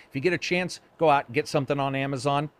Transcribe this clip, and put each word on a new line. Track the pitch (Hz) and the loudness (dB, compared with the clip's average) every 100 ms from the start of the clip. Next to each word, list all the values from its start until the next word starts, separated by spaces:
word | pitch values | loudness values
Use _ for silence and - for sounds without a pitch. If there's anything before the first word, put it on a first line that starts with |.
| - | -12
If | |
you | 139 | -4
get | 156 | -2
a | 175 | -2
chance, | - 180 180 - _ - | -2 -2 -2 -8 _ 0
go | 160 | 4
out | 143 143 | 4 2
and | |
get | 123 147 | -4 0
something | 151 135 139 | 0 0 0
on | 139 135 | -2 -2
Amazon. | 139 139 131 143 151 | -4 -2 0 0 -2